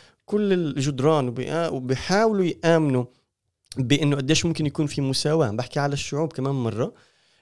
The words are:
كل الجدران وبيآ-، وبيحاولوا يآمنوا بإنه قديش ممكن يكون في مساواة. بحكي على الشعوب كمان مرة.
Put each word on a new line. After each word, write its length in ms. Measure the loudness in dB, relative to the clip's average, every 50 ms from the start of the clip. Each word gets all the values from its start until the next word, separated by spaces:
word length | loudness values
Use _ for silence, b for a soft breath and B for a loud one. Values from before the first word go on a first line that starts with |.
| B B B B _
كل 280 | -4 -2 0 2 2
الجدران 760 | 2 2 0 -2 -2 -2 -2 -2 0 2 2 4 4 4 2 0
وبيآ-، 440 | -2 -4 -4 -4 -2 -2 -2 -2
وبيحاولوا 720 | -4 -4 -2 -2 -4 -2 -2 0 2 4 4 4 2 2 0
يآمنوا 600 | 0 -2 0 2 4 4 4 4 2 2 0 -2 -4 b b b _ _ _ _ _ _ _ _ _ -6
بإنه 400 | -4 0 2 2 2 2 2 2
قديش 300 | 0 0 0 0 2 0
ممكن 200 | 0 -2 -2 -2
يكون 200 | -2 -2 -2 -4
في 140 | -2 -2 -2
مساواة. 500 | -2 -2 -2 0 0 0 2 2 2 0
بحكي 300 | -2 -4 -6 -4 -4 -2
على 120 | -2 -2
الشعوب 400 | -2 -4 -6 -4 -4 -4 -4 -4
كمان 220 | -4 -4 -4 -2 -2
مرة. 400 | -2 -2 -2 -2 -2 -4 -4 b b b b b b b b b b